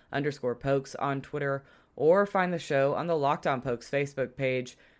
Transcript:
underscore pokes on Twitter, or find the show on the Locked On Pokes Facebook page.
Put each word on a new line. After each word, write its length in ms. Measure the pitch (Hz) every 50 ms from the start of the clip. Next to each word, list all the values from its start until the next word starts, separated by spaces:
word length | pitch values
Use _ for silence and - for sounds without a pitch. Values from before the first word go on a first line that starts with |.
| _ - -
underscore 420 | 139 143 147 139 - - 127 120
pokes 400 | 120 - 139 139 135 135 - -
on 240 | - - 139 139 139
Twitter, 460 | 135 - - 147 143 139 139 139 139 _ - _ _ _ - -
or 280 | 139 156 175 196 202
find 280 | 202 - 196 185 180 180
the 40 | 165
show 380 | - - 151 135 135 139 139
on 120 | 98 147 170
the 100 | 170 160
Locked 280 | 139 139 151 - -
On 140 | 165 139 127
Pokes 300 | 123 135 120 117 - -
Facebook 480 | - 143 143 139 143 - 131 120 - -
page. 400 | 139 131 131 127 127 123 - _ - - _ _